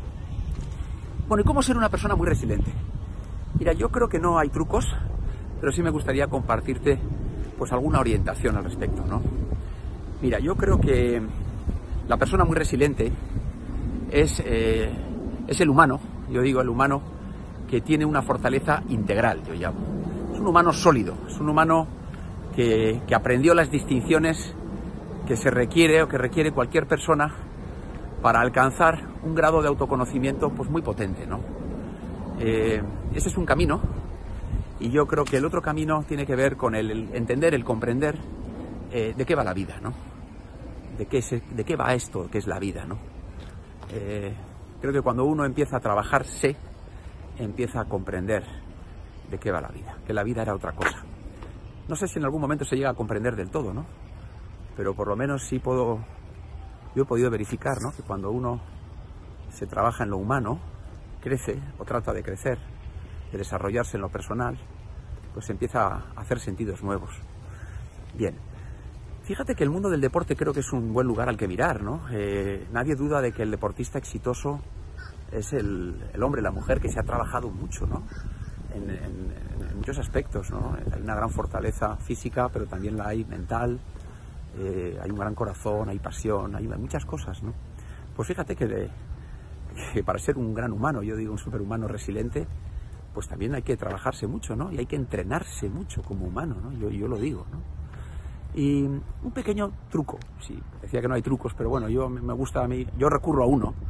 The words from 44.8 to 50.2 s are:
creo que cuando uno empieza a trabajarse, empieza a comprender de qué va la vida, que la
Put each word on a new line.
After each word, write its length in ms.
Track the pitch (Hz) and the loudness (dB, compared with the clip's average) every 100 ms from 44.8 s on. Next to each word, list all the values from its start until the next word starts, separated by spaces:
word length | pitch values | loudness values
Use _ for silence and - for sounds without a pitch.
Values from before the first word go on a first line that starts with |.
creo 100 | 135 | 0
que 100 | 139 | 2
cuando 220 | 123 120 | 4 4
uno 220 | 139 156 139 | 4 4 2
empieza 320 | 131 139 123 | 2 2 2
a 20 | |
trabajarse, 800 | 110 104 104 135 - - 139 147 - - - - - - - - | 2 2 4 2 2 0 2 2 -8 -14 -14 -14 -14 -14 -12 -6
empieza 420 | 107 110 117 120 | -6 -2 -2 -2
a 60 | 104 | -2
comprender 580 | 101 92 92 95 104 - - - - - - - - - | -2 -2 -2 0 0 -2 -12 -12 -14 -14 -14 -14 -14 -10
de 60 | 95 | -6
qué 120 | 107 | -2
va 100 | 85 | -2
la 80 | 65 | -4
vida, 280 | - - - - | -10 -12 -10 -4
que 60 | |
la 120 | 107 | -2